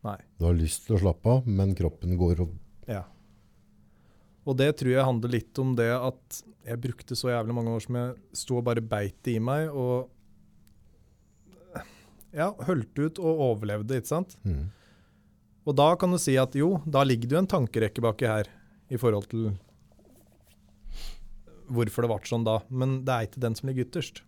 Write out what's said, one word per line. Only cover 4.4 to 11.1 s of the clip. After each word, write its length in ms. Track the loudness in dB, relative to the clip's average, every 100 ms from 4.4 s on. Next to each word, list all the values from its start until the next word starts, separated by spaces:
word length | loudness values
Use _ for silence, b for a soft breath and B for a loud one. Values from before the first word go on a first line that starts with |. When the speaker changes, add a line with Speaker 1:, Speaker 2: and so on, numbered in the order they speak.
| -4
Speaker 1:
Og 120 | 2
det 180 | 2 2
tror 140 | 2
jeg 140 | 4 4
handler 240 | 2 0
litt 280 | -2 -4 -4
om 160 | 0 2
det 140 | 2
at 500 | 2 -2 -6 _ -18 -18 -20 -10
jeg 160 | -6
brukte 340 | -6 -8 -8 -4
så 140 | -2
jævlig 240 | 0 -2
mange 160 | -2 -2
år 80 | -2
som 140 | -4 -4
jeg 200 | -4 -8 -14
sto 240 | -14 -4 -2
og 60 | 0
bare 160 | -2
beit 360 | -2 -4 -4 -6
det 120 | -4 -2
i 40 |
meg, 300 | 0 -2 -2
og, 400 | -2 -2 -2 -4 -16 -20 -20 -20 -20 -20 -20 -20 _ _